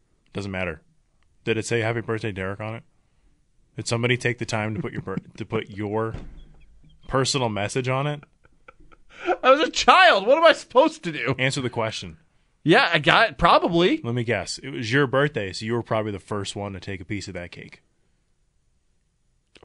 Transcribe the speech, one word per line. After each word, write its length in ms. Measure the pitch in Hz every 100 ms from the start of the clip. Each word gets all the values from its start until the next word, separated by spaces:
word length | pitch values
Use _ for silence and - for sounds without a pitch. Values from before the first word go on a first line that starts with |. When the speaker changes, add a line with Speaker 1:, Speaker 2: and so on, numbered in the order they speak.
| _ _ _
Speaker 1:
Doesn't 200 | - 101
matter. 300 | 92 92 78 _ _ _ _ _ _
Did 140 | - 113
it 80 | 107
say 160 | 120
"Happy 180 | 110 117
Birthday, 300 | 101 113 110
Derek" 300 | 95 95 101
on 140 | 107 113
it? 80 | - _ _ _ _ _ _ _ _ -
Did 120 | 110
somebody 280 | 117 120 143
take 200 | 123 120
the 80 | 113
time 300 | 113 107 107
to 60 |
put 120 | 117
your 80 | 110
bir-, 160 | - 92 - -
to 80 | -
put 240 | 110 -
your 440 | 101 107 107 113 110 - - - - - - - - -
personal 400 | 127 131 143 120
message 400 | 101 104 - 127
on 180 | 131 143
it? 160 | 147 - _ _ _ - - - - - - - -
Speaker 2:
I 80 | 247
was 160 | 277 320
a 40 |
child. 540 | - - 311 370 226 196
What 100 | 294
am 80 | 330
I 80 |
supposed 500 | - - 240 311 -
to 80 | 175
do? 240 | 151 120 127
Speaker 1:
Answer 200 | 131 135
the 100 | 123
question. 480 | 117 110 - 95 82 _ _ _ _
Speaker 2:
Yeah, 260 | - 196 240
I 60 | 165
got 320 | 147 165 220
it. 60 | 147
Probably. 640 | 170 262 285 170 180 311
Speaker 1:
Let 100 | 123 120
me 80 |
guess. 360 | 117 107 85 -
It 100 | 131
was 240 | 139 113
your 140 | 131 143
birthday, 440 | 131 147 147 98
so 140 | 90 110
you 80 |
were 100 | 117
probably 280 | 110 113 107
the 60 | 98
first 360 | - 107 98 -
one 160 | 101
to 60 | 95
take 220 | - 95
a 40 | 92
piece 220 | 104 92
of 60 |
that 180 | 90 87
cake. 300 | - - - _ _ _ _ _ _ _ _ _ _ _ _ _ _ _ _ _ _